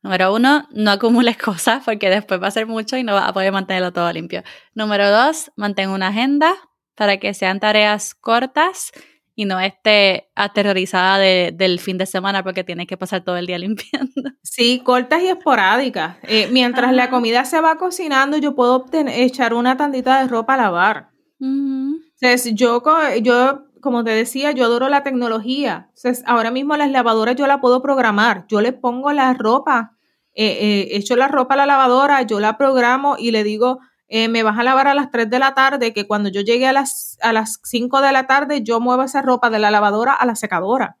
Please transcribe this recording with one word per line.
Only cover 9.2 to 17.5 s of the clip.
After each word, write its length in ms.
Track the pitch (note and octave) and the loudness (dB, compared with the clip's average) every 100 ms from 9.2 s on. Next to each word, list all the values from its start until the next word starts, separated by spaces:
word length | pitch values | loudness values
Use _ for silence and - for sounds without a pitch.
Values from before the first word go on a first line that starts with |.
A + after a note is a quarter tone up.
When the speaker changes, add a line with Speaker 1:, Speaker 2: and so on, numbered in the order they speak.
| _ - | _ -8
Speaker 1:
y 80 | G#3 | -4
no 140 | F#3 | -2
esté 720 | F#3+ - - G#3 G3 F#3 - - | -4 -4 2 4 4 2 -6 -6
aterrorizada 840 | G3+ G#3 G3+ F#3+ F3+ F#3 F#3 G3 | -4 0 0 0 -2 0 2 4
de, 340 | F#3+ F#3 F3 | 4 2 0
del 260 | E3+ F#3+ F3+ | 0 -2 0
fin 180 | F#3 F#3 | -4 -6
de 80 | F#3 | -4
semana 380 | F#3+ F#3+ G3 | -4 -2 -4
porque 200 | F#3 F#3 | -4 -8
tienes 220 | F#3 E3+ F3+ | -8 -10 -10
que 80 | F#3 | -10
pasar 260 | F3+ F#3+ | -6 -6
todo 120 | F#3 F3+ | -4 -6
el 100 | F3 | -4
día 100 | F3 | -6
<laughs> 20 | |
limpiando. 720 | F#3 G#3+ - C#4 C4+ - C4 - | -6 -8 -8 -6 -6 -6 -10 -12
Speaker 2:
Sí, 360 | - - A#3+ B3 B3 | -14 0 0 2 0
cortas 380 | B3 B3+ D#4 | 0 2 0
y 40 | F#4 | 0
esporádicas. 920 | F4 D#4+ A#3+ F#3+ A3 C4 G3 D#3+ F3+ | -2 0 2 2 2 0 -4 -8 -8
Eh, 240 | - A3 G3+ | -2 -2 2
mientras 420 | B3+ B3 B3 B3 | 2 2 0 2
la 100 | B3+ | 2
Speaker 1:
Ajá. 80 | B3 | 2
Speaker 2:
comida 320 | B3+ A#3 A#3+ | 0 2 0
se 140 | B3+ | 0